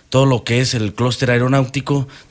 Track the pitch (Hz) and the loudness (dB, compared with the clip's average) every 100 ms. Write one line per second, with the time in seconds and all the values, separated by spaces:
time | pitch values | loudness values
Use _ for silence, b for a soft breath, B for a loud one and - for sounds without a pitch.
0 | _ 131 135 123 - 117 131 120 107 101 | _ 2 2 2 0 -2 0 -2 -4 -2
1 | 123 117 127 120 127 139 127 139 131 143 | -2 0 0 0 2 0 0 -4 -2 -2
2 | 131 B B | -2 B B